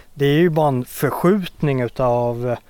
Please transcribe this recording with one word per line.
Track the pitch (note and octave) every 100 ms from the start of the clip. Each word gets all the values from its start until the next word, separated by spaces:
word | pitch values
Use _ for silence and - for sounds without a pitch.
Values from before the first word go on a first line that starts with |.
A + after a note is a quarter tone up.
| -
det | - C#3
är | D3
ju | F3
bara | D#3+ D3+
en | B2+ B2
förskjutning | - C#3+ - E3+ G#3 F3 - D3+ C3
utav | A#2+ - B2+ A#2+ A#2+ A#2+ B2 A#2+ -